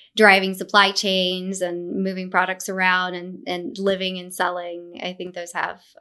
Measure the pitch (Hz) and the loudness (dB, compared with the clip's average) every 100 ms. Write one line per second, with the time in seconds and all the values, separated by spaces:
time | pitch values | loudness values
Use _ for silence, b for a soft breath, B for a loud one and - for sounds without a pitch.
0 | b - 214 190 190 185 185 208 196 196 | b 6 8 8 4 -2 2 4 4 2
1 | 202 190 185 185 185 190 180 175 175 - | 0 2 2 0 -4 -4 -4 -4 -4 -2
2 | 190 185 185 185 185 185 - 190 185 180 | -2 -2 -2 0 0 -2 -6 0 2 2
3 | 185 180 180 185 - 180 175 - 196 190 | 0 -4 -10 -10 -6 -6 -6 -2 0 0
4 | 190 185 180 185 185 180 175 175 175 175 | -2 -6 -10 -2 -2 -2 -6 -10 -14 -10
5 | 180 180 180 180 175 170 170 185 _ - | -8 -8 -10 -10 -8 -4 -4 -6 _ -16